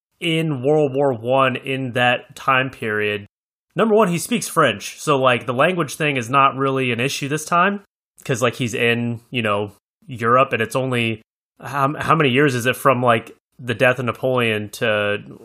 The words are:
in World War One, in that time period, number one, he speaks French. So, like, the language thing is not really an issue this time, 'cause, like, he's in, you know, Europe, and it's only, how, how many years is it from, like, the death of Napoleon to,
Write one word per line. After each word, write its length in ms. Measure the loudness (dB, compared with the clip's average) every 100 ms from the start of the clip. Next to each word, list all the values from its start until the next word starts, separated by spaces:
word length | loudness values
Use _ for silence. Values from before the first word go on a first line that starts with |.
| _ _
in 460 | -4 -2 -2 -2
World 280 | 0 2 2
War 220 | 2 0
One, 400 | 0 0 2 2
in 380 | 0 -6 -6 -4
that 420 | 0 2 2 -4
time 360 | -8 2 2 2
period, 560 | -4 -4 0 0 -4 -8 _ _ _ _
number 200 | -2 2
one, 140 | 4 2
he 100 | 0
speaks 280 | -4 -6 -4
French. 540 | 0 0 0 -8 -10
So, 180 | -2 2
like, 280 | 2 2 -2
the 80 |
language 400 | 0 0 0 -4
thing 240 | -4 -4 -2
is 100 | 0
not 280 | 2 2 2
really 360 | -2 0 -2
an 80 | -2
issue 280 | -2 -4 -6
this 180 | -6 -2
time, 360 | 0 2 0 _ _ _ _
'cause, 200 | -6 -2
like, 140 | 0 -2
he's 180 | -6
in, 460 | 0 0 0 -2 -6 _
you 100 | -4
know, 320 | -2 -2 -4 -8 _ _ -16
Europe, 460 | -4 2 4 4
and 80 | 0
it's 160 | -2 -2
only, 460 | -2 -2 -2 -4 _ _ _ _
how, 360 | -10 -2 -2 -2
how 160 | 0
many 140 | 2 4
years 260 | 4 4
is 120 | 2 -2
it 100 | 0
from, 260 | 2 2
like, 320 | 4 2 0 -20 _ _
the 160 | -8
death 240 | 2 2 2
of 60 |
Napoleon 640 | -2 -4 -2 0 0 -2 -4
to, 480 | -4 -2 0 0 -2 -6 -20